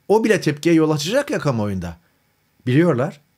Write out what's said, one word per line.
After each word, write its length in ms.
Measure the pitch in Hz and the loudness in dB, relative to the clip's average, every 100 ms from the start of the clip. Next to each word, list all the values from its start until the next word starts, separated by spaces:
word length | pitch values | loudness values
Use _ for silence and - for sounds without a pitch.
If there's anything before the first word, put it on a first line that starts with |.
| - | 0
o 160 | 220 | 2
bile 180 | 226 190 | 2 0
tepkiye 340 | 156 143 170 | 0 -2 2
yol 160 | 165 156 | 2 2
açacak 400 | 151 151 262 285 | 0 -2 -4 -2
ya 80 | 202 | -4
kamuoyunda. 580 | 143 117 104 95 85 82 _ _ _ _ _ _ | -2 -2 -4 -6 -8 -14 _ _ _ _ _ _
Biliyorlar. 560 | 123 135 175 120 151 - _ | 0 2 2 0 -4 -8 _